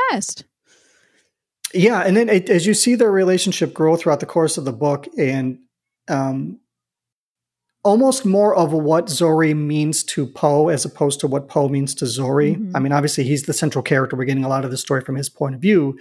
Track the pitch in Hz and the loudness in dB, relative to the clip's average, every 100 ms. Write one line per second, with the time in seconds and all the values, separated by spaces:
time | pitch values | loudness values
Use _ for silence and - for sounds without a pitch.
0 | 523 453 - - - _ _ _ _ _ | -2 -2 -6 -10 -18 _ _ _ _ _
1 | _ _ _ _ _ _ - 185 196 220 | _ _ _ _ _ _ -6 2 2 4
2 | 180 196 233 202 185 180 175 208 - 240 | 2 2 4 2 2 2 2 2 2 4
3 | 226 196 185 185 185 170 160 - 160 165 | 4 4 2 2 0 -2 -4 0 2 2
4 | 165 147 147 - 160 160 135 113 147 143 | 2 -2 0 0 0 -2 -6 -4 -2 -2
5 | - 277 143 135 131 127 _ _ _ _ | -6 -4 -2 0 -4 -8 _ _ _ _
6 | - 143 135 135 151 190 _ _ _ _ | -6 -4 -2 -4 -8 -12 _ _ _ _
7 | _ _ _ _ _ _ _ _ 202 214 | _ _ _ _ _ _ _ _ 0 4
8 | 269 262 202 196 208 190 160 156 151 160 | 2 2 0 2 4 2 2 0 2 0
9 | 170 131 170 156 160 151 151 151 151 156 | 0 0 2 4 2 0 -2 0 0 -2
10 | - - 127 - 147 147 156 147 147 - | -4 -6 -6 -2 0 2 2 0 -4 -2
11 | 143 139 147 139 139 160 139 139 139 - | -2 0 -2 -4 -2 -2 0 0 -4 -4
12 | 131 123 131 139 147 185 208 147 135 143 | -6 -4 -2 0 2 0 -4 -2 0 0
13 | 147 147 131 143 123 151 156 139 123 139 | 0 0 0 0 -2 -2 -2 -2 0 0
14 | 131 131 127 135 135 135 131 131 - 135 | 0 -2 -2 -2 -2 -2 -4 -8 -4 -4
15 | 127 135 139 - 139 131 170 208 139 135 | -2 -6 -8 -6 -6 -2 2 2 2 -4